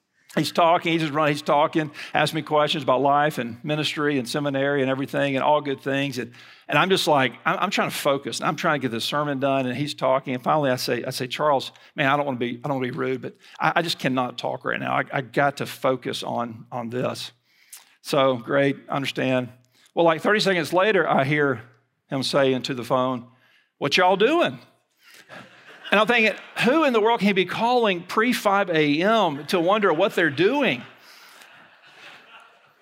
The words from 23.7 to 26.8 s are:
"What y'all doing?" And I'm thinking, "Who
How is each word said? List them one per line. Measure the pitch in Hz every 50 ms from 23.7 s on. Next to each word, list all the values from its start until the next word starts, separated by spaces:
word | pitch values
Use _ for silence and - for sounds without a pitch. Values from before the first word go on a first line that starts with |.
| _
"What | _ - 139 - -
y'all | 180 180 196
doing?" | 185 208 247 311 339 330 160 131 - - - _ _ _ _ _ _ _ - - - - - - - - - - - - - - - - -
And | - 202
I'm | 220
thinking, | 208 240 240 220 214 185 - - - - - -
"Who | 214 269 330